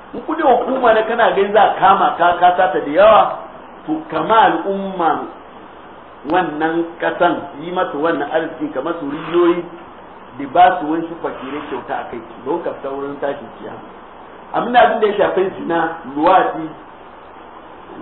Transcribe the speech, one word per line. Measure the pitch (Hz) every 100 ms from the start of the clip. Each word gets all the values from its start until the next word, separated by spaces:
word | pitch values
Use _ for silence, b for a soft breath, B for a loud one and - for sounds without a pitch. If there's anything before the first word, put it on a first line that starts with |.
| -
In | 233
kuɗin | 240 320
hukuma | 302 247 240 262 240
ne | 220
kana | 220 233 208
ganin | 180 202
za | 208
a | 190
kama | - 185 190 170 -
ka, | 175 170
ka | 180 180
sata | 185 170
da | 143
yawa, | 156 214 214 - - - - - - -
to | 156 -
kama | 160 160 220
al'umma | 190 165 - 196 190 180 160 135 - - - - - - - - - - 135
wannan | 175 165 151 160 165 170 -
kasan, | 165 160 170 127 - 139
yi | 170
masa | 180 180 143
wannan | 165 147 143
arzikin, | 160 160 - 147
ka | 131
masu | 151 165 143
rijiyoyi | 147 160 175 175 175 - - - - - - - 127
da | 135
ba | 147 143 -
su | 147
wani | 165 165
su | 165
fakire | 147 - 131 147 147
kyauta | 131 - 127
a | -
kai, | 120 - -
don | 123 170
ka | 156
fita | - 139
wurin | 139 139 139
tashin | 143 139 113
kiyama. | - 107 - - - - - - - -
Amma | - 208 247
abin | 214 220
da | 214
ya | 202
shafi | 180 - 190 -
zina, | 143 165 165 - 127
luwati, | 143 170 185 156 156 156 - - - - - - - - - - - - -